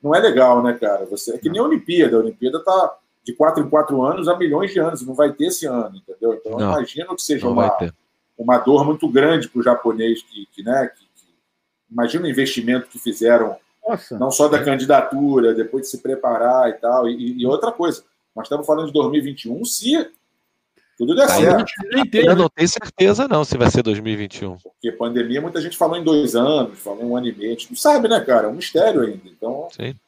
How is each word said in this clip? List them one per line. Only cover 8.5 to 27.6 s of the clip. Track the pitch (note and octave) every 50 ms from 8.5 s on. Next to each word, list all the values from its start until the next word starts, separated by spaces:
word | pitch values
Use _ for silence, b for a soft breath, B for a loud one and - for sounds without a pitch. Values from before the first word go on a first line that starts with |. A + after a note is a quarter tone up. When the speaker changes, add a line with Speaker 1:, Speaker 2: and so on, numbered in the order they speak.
| B2 A#2+
Speaker 1:
dor | A#2+ B2+ C#3+ C#3+ C#3+
muito | D3 D3+ D3+ - -
grande | A#2+ C3+ C#3 D3+ E3 D3+ B2 -
pro | _ B2
japonês | A#2 B2+ A#2+ - - A#2 A2 A2 A2+ A2+ A2+ A2+
que, | - _ - G#2 G2+ _
que, | _ -
né, | G2 A2+ B2 C#3 B2+ A#2+
que, | - _ _
que, | _ _ _ _ _ _ _ _ _ _ _ _ _ _ _ _ _
imagina | A2+ A#2+ A#2+ A#2+ D3 E3+ F3
o | D#3+
investimento | B2+ C3+ C3+ C3 - B2 A2+ A#2+ B2 B2+ B2 -
que | - -
fizeram, | - A#2+ G#2 - A2+ A#2 A#2 A#2 A2+ A2 - - _ _ _ _ -
Speaker 3:
Nossa. | G#3+ A#3 F3 - - B2+ G#2
Speaker 1:
não | B2+ C3+
só | C3 - D3 D3+
da | D3+ C#3
Speaker 3:
É. | -
Speaker 1:
candidatura, | C#3+ C3+ C3 B2+ C3+ D3 C3+ B2+ - C3+ C#3 C#3+ C#3+ C#3 C3 A#2 A#2 G#2+
depois | A2+ A2 - - C3+ C3
de | -
se | - B2
preparar | _ C3 C3+ C3 - B2 A#2 A#2 A#2 A#2+ B2+ C3 B2+ A#2
e | G#2+
tal. | - - A#2 B2 B2+ B2 A#2
E, | A#2+
e, | A#2+ B2 A#2+ B2+ B2+
e | A#2+
outra | B2 C#3 F3+ - A#3
coisa, | A3+ - F3 E3 C#3+ - _ _ _ _ _ _ _
nós | - -
estamos | - C#3+ D3 D3
falando | D3+ D#3 D#3 D#3+ D3+
de |
dois | C#3 D3+ C3+ B2+
mil | C#3+ D3+
e | C3
vinte | C#3+ C3+ - -
e | A2+
um, | A#2+ E3 A#3
se | - - - G3+ A#3+ D4 E4 E4 - _ _ _ _ _ _ _ _ _ _ _ _ _ _ _ _ _ _
tudo | A#2+ B2+ E3+
der | B3+ - -
Speaker 2:
Aí | F2+ G2
Speaker 1:
certo. | - F#3 F3
Speaker 3:
A | -
gente | - - - - - - B3
nem | C4 C4+ -
tem, | - G#3+
Speaker 2:
ainda | - E3 F#3
Speaker 3:
né? | F3+
Speaker 2:
não | F3+ D#3
tem | _ - E3
certeza, | F3 - - - - _ - F#3 G3 G3+ G#3+ C4 C#4
não, | A3 D3+ D3+
se | - - B2+
vai | B2 A2
ser | - B2
dois | A#2 A2+ G#2 G2+
mil | G#2+ A2
e | A2
vinte | G#2 G#2 G2 - -
e | G2+
um. | F#2+ F#2
Speaker 1:
Porque | F2 _ - _ _ - A#2
pandemia, | A2 - A#2 A#2 A#2+ B2 A#2 A#2 B2 C#3
muita | D#3 F3 E3+ E3+
gente | D3+ F3 -
falou | - F3 D#3 E3
em | F3 E3
dois | D#3+ D#3+ D3 D3 A#2+ -
anos, | A#2 A#2+ C3+ D#3 D3 B2 G#2 - -
falou | - G2+ G2+ G#2+
em | A#2
um | A#2+ A#2+
ano | B2 B2
e | A#2+ A2
meio. | G2+ G2+ A2
A | A#2
gente | A2+